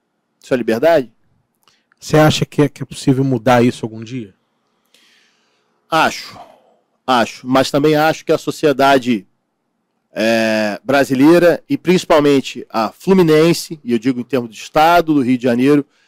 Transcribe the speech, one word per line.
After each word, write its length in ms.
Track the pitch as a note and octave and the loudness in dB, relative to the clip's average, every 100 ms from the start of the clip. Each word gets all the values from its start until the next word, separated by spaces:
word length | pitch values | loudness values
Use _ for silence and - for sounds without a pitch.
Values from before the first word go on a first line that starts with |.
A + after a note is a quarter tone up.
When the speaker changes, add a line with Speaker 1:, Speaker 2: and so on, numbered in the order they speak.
| _ _ _ _ | _ _ _ _
Speaker 1:
Isso 120 | - | -6
é 40 | B2+ | -4
liberdade? 540 | A2+ A2+ D#3 D#3+ A#2+ _ _ _ _ _ _ _ _ _ | -2 0 2 2 -2 _ _ _ _ _ _ _ _ _
Speaker 2:
Você 180 | - D3+ | -4 2
acha 280 | D#3 - - | 2 0 -4
que 160 | - | -2
é, 80 | C#3+ | -2
que 140 | - | -4
é 20 | C#3 | -16
possível 380 | - - C3 | -6 -2 0
mudar 400 | C3+ B2 A#2 B2 | 0 -2 2 2
isso 200 | A#2+ - | 2 0
algum 200 | A2+ A2 | -12 -12
dia? 320 | A2 B2+ G2+ _ _ _ _ _ _ _ _ _ _ _ _ _ _ _ - | -14 -14 -16 _ _ _ _ _ _ _ _ _ _ _ _ _ _ _ -6
Speaker 1:
Acho. 500 | D#3+ B2+ - - - - _ _ _ _ _ - | -2 -2 -4 -16 -20 -20 _ _ _ _ _ -2
Acho. 420 | B2 A2 - B2+ | -2 -2 -6 -2
Mas 240 | C3 C3 | -2 0
também 240 | D3 D3+ D3+ | 0 0 2
acho 280 | D#3 D#3 | 0 -2
que 80 | - | -4
a 60 | D#3 | -4
sociedade, 920 | - - D3+ C3 C3+ C#3 B2 G#2+ - _ _ _ _ _ _ _ _ | -4 -2 -2 2 2 2 0 -4 -6 _ _ _ _ _ _ _ _
é, 680 | E2 A2 A2+ A2+ A2 G#2+ G2 | -4 -2 0 0 -2 -4 -6
brasileira, 800 | - C#3 B2+ C3 D3 F3 F3 D3 - | -2 -2 0 2 4 4 4 0 -4
e 100 | C#3+ | -6
principalmente 880 | E3 F3+ - D#3+ D3 C#3 - B2 - | -2 -2 2 2 2 0 -4 -16 -10
a 220 | A2+ G#2+ | -6 -6
fluminense, 880 | - - F#3+ D#3+ D#3 E3 E3 - D#3+ | -6 -2 2 4 4 2 0 -6 -14
e 100 | A#2+ | -6
eu 40 | A#2 | -2
digo 220 | B2 A#2+ | -2 -4
em 40 | |
termos 280 | A2+ C3 A#2+ | -6 -6 -6
de 100 | G#2 | -16
estado 540 | - D#3 D#3+ F3 E3 D3 | -4 0 4 2 2 0
do 60 | |
Rio 160 | A#2+ B2+ | 0 0
de 60 | |
Janeiro, 420 | B2 A#2+ C3+ D3 - _ | 0 0 2 2 0 _